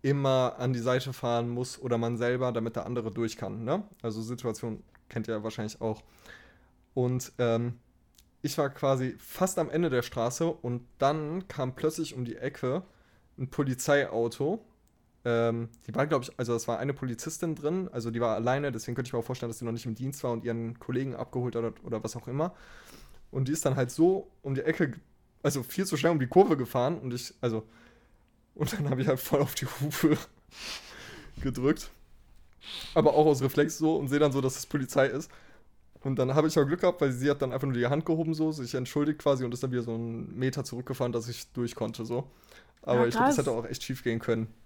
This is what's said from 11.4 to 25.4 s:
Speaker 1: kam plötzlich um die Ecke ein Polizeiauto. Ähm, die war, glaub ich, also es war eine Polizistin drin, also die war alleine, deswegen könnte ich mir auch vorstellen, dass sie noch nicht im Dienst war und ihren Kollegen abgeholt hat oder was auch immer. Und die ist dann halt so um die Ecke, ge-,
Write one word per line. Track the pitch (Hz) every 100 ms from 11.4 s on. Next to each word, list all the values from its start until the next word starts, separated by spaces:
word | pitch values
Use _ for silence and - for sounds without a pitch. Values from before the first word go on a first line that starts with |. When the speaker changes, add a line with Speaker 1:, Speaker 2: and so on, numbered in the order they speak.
| 185
Speaker 1:
kam | - 127 127
plötzlich | 156 156 160
um | 127
die | 120 -
Ecke | 131 143 127 147 185 _ _ _ _ -
ein | 131
Polizeiauto. | - 139 127 - 143 139 107 117 - 139 220 - _ _ _ _ _
Ähm, | 120 117 117 117 113 - -
die |
war, | 110 147
glaub | 147
ich, | 123 -
also | 120 117
es | -
war | 113
eine | 139
Polizistin | 139 127 117 - - 170
drin, | 156 147 180 185
also | 127 117
die | 117
war | 117
alleine, | 110 117 135 143
deswegen | 123 - 120
könnte | 123
ich |
mir | 120
auch |
vorstellen, | 113 127 120
dass | 110
sie |
noch | 117
nicht | 117 120
im |
Dienst | 110 131 -
war | 127
und | 117
ihren | 113 117 113 113
Kollegen | - 127 135
abgeholt | 120 117 127 123
hat | 117 117 -
oder | - 110
was | 107 120
auch | -
immer. | 131 170 - - - - - - - -
Und | - 131
die |
ist | 147
dann | 143 131
halt | 123
so | - 170 190 - _
um | 139 135
die |
Ecke, | - 160 156
ge-, | - _ _ _ _